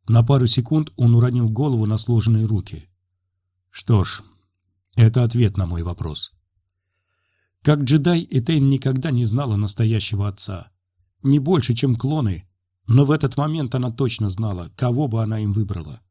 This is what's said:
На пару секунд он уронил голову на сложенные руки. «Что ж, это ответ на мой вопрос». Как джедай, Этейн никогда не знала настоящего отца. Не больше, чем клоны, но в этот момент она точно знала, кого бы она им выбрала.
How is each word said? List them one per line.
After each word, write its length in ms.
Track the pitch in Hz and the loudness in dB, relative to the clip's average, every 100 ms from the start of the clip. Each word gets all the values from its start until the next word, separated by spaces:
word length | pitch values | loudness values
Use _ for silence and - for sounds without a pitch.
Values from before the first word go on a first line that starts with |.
| - | 0
На 140 | 113 | 2
пару 240 | 117 135 123 | 4 2 2
секунд 460 | - 117 156 151 - | 0 0 -2 -2 0
он 180 | 120 | 4
уронил 340 | 117 123 120 113 | 4 4 2 0
голову 380 | 110 147 117 107 | 0 0 0 0
на 120 | 107 | -2
сложенные 460 | - 117 117 110 | 0 0 2 2
руки. 440 | 107 104 - 78 - _ _ _ _ _ _ _ _ | 2 -2 -4 -12 -16 _ _ _ _ _ _ _ _
«Что 340 | - - 107 | -8 0 2
ж, 180 | 87 - - _ _ _ _ _ _ | 0 -6 -14 _ _ _ _ _ _
это 300 | - 113 123 | 2 4 4
ответ 320 | 117 120 104 98 | 0 2 0 0
на 100 | 85 | -4
мой 160 | 85 | -6
вопрос». 500 | 85 82 80 73 - _ _ _ _ _ _ _ _ _ _ _ _ _ | -6 -8 -8 -8 -12 _ _ _ _ _ _ _ _ _ _ _ _ _
Как 180 | 151 147 | 2 4
джедай, 460 | 127 151 160 170 170 | 4 4 4 0 0
Этейн 400 | 139 117 156 135 | -2 0 2 2
никогда 400 | 135 135 131 127 | 2 0 -2 0
не 140 | 123 | 0
знала 320 | 113 123 135 104 | 0 0 0 -2
настоящего 720 | 104 - 110 110 - 98 101 | -2 0 0 0 -2 -4 -4
отца. 420 | 98 - 90 - _ _ _ _ _ | -6 -10 -10 -14 _ _ _ _ _
Не 160 | 139 143 | 0 2
больше, 340 | 139 170 120 | 2 0 0
чем 220 | 117 135 117 | 0 0 0
клоны, 520 | 135 156 110 85 - _ _ _ - | -2 -2 -2 -4 -12 _ _ _ 2
но 180 | 120 | 4
в 60 | 139 | 4
этот 260 | 151 131 - | 2 -2 -2
момент 380 | 151 160 127 | -4 -4 -4
она 160 | 127 113 | -4 -4
точно 400 | 113 127 - 104 | -4 -4 -2 -4
знала, 400 | 95 110 92 85 - | -4 -6 -6 -12 -4
кого 320 | 123 120 139 | -2 0 -2
бы 140 | 113 | -2
она 180 | 107 110 | -2 -4
им 120 | 104 | -2
выбрала. 480 | 101 104 85 76 - _ | -2 -2 -6 -10 -16 _